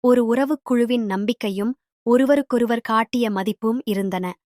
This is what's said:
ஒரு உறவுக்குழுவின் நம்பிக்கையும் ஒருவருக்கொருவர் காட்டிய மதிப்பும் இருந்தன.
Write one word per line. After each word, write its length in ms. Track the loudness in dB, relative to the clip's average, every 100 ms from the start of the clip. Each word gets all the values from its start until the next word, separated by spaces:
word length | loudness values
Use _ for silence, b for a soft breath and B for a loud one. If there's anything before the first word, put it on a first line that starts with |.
ஒரு 180 | 4 4 4
உறவுக்குழுவின் 800 | 0 0 -2 -2 0 0 0 -2
நம்பிக்கையும் 680 | -4 -2 -4 -4 -4 -4 -6 _ _
ஒருவருக்கொருவர் 760 | 2 2 4 2 2 0 0 -2
காட்டிய 480 | 0 -2 0 -2 -2
மதிப்பும் 520 | -2 -4 -2 -2 -2 -2
இருந்தன. 540 | -2 -2 -2 -6 -10